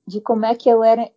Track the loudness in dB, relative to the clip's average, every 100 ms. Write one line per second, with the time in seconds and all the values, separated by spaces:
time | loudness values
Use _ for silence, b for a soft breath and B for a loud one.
0 | -14 -10 -4 -4 -4 -2 0 2 2 0
1 | -2